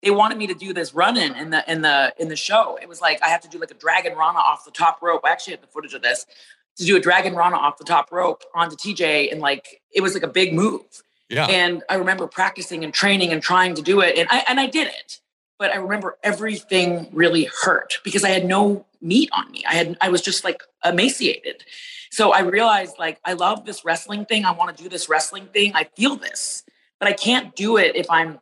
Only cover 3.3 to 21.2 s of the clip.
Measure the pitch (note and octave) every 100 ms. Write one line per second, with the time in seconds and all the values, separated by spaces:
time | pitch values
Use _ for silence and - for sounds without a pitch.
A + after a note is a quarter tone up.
3.3 | E3+ - F3 E3 - D#3+ F3 E3+ D#3 D#3+
4.3 | E3+ C#3+ D3+ - - E3+ E3 E3+ E3 D3
5.3 | E3+ - E3+ _ D3+ D3+ C3+ B2 B2 -
6.3 | - - - _ - F3 F#3+ F3 F3+ F#3+
7.3 | F3 F3 F3 D3 D3 D3+ E3 C#3+ E3+ F3+
8.3 | - - E3+ E3+ D3+ G3+ F3 E3 D3+ C#3+
9.3 | D3+ D3 C#3 - - _ - F#3+ F#3+ D#3+
10.3 | F3+ F#3 E3 G#3 C#3 - - _ _ _
11.3 | B2 D3+ F#3+ F3 F3 - F#3+ F#3 F#3+ E3+
12.3 | - F#3+ F#3+ F3 E3+ D#3+ - G3+ G3 F3
13.3 | D#3+ - F3+ F#3 D#3+ D#3+ G3 F3 D#3+ E3
14.3 | B3 - B3+ C4+ D#4 D4 - - - _
15.3 | _ _ _ G3 G3 F#3 G#3 F#3 - G#3
16.3 | F#3+ G#3+ G#3 - F#3 F3 F3 D#3+ D#3 E3+
17.3 | E3 D3 - - E3 - - - G3 G3
18.3 | F#3 F3+ F#3+ G3+ G3+ - _ E3+ G3+ D#4+
19.3 | - - - - E3 D#3+ F3 F#3+ F3+ -
20.3 | F3+ F#3+ F3 - _ E3+ F3 A#3+ -